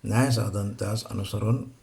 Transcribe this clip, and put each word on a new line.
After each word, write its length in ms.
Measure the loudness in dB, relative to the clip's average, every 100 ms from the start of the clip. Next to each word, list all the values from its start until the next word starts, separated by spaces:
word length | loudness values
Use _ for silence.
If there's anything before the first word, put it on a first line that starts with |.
न्याय 260 | 2 4 4
साधन, 400 | 2 0 -2 -4
त्यास 340 | -4 -2 -2
अनुसरून 600 | -4 -6 -4 -2 2 0 0 -14